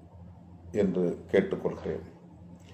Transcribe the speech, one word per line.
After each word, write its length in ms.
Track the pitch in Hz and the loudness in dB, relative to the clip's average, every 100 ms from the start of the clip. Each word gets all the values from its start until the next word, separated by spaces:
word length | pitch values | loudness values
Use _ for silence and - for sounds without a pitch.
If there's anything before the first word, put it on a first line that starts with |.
| - - - - - - - | -18 -18 -18 -18 -18 -18 -6
என்று 540 | 104 95 90 87 - - | 2 4 4 2 2 4
கேட்டுக்கொள்கிறேன். 880 | 98 - 87 87 - 87 - - - - - - - - | 4 4 2 -2 -2 -4 -4 -6 -16 -20 -20 -18 -18 -18